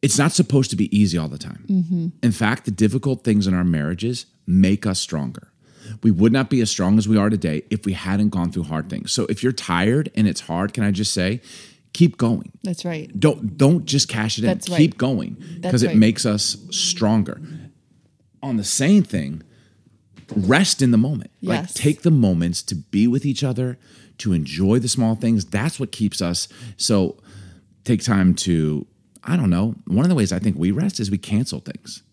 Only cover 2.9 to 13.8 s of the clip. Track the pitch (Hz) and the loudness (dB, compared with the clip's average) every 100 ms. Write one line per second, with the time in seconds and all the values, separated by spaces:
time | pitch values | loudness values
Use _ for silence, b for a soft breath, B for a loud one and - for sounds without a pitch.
2.9 | 123 143 127 - 104 95 92 87 80 73 | 0 -2 -4 0 0 2 0 0 0 -2
3.9 | 87 117 120 - _ - 90 95 104 107 | -4 -6 -6 -12 _ 0 4 4 4 0
4.9 | 92 - 80 67 - - _ B B B | -4 -4 -6 -6 -10 -18 _ B B B
5.9 | 107 113 87 110 127 131 135 110 - 92 | 0 2 4 4 4 2 2 0 0 2
6.9 | 107 104 110 104 107 82 76 - 107 - | 2 4 2 2 0 -2 -4 -4 -4 -2
7.9 | 92 92 101 104 95 87 90 76 78 - | -4 -2 0 0 0 -2 -4 -4 -6 -6
8.9 | - - - - 101 123 123 - 87 98 | -8 -6 -4 -2 -2 -2 -4 -2 0 2
9.9 | 135 147 - 107 - - 82 101 - 104 | 2 0 0 0 0 -6 -4 -4 -2 -2
10.9 | 95 104 - 92 107 B B B B B | -2 -2 -2 -2 -4 B B B B B
11.9 | - 170 - 117 113 - - - 175 175 | 4 4 4 0 0 -6 -12 -8 -8 -8
12.9 | 160 - 98 151 - 107 90 139 170 | -8 -10 0 0 0 -6 0 2 2